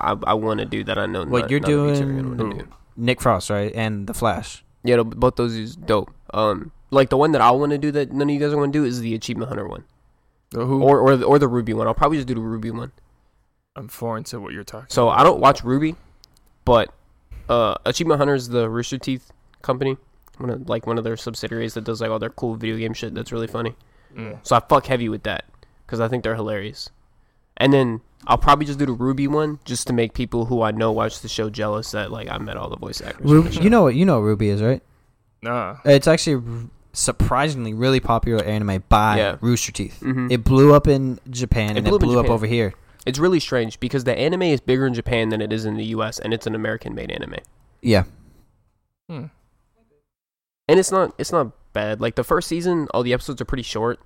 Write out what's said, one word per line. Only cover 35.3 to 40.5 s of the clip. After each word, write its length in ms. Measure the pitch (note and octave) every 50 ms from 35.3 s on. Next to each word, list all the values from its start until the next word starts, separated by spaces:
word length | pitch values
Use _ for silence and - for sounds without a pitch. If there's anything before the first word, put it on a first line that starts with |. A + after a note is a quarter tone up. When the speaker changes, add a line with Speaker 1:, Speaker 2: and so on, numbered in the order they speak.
| _ _
Speaker 3:
Nah. 340 | A2 A#2 A#2+ A#2+ G2+ F2+ G#2 - -
Speaker 2:
It's 220 | D3 C#3+ C#3 - E3
actually 280 | D#3 C3+ - D#3+ C#3+
r-, 280 | B2+ A#2+ A#2 A#2 A#2 A#2 - - - _ _ -
surprisingly 800 | - - C3 A#2+ - - - B2+ B2+ C#3+ D#3 C#3+ B2+ A#2 A2 G#2+
really 260 | A2 B2 C3+ C3+ B2+
popular 420 | - - A#2 A2+ - A#2+ A#2 A2
anime 400 | D#2+ G#2 G#2+ G#2+ G#2 G2+ F#2+ F#2+ - -
by 300 | A2 G#2 G#2+ A2 G#2+ G#2+
Speaker 1:
Yeah. 180 | G#2 G2 - -
Speaker 2:
Rooster 280 | A2+ A#2+ B2 A#2 - -
Teeth. 260 | - - G2 - - -
Speaker 1:
Mm-hmm. 260 | - C3 C3 C3 B2 A#2+
Speaker 2:
It 140 | B2+ A#2+ A2
blew 300 | -